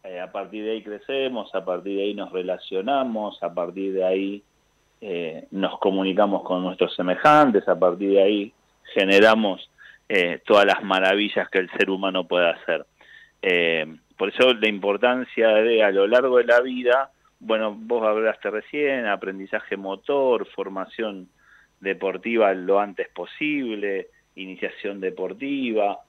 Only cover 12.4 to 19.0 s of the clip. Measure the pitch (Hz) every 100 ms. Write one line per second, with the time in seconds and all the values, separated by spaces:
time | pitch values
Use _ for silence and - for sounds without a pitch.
12.4 | 85 - - 78 - _ - - - _
13.4 | 98 87 85 82 78 80 _ - 98 -
14.4 | 127 117 107 101 101 101 123 127 123 -
15.4 | 113 107 113 113 104 98 101 123 131 123
16.4 | 120 120 131 127 123 127 135 _ _ _
17.4 | 110 110 110 104 110 120 110 107 110 -
18.4 | 101 104 - 147 143 131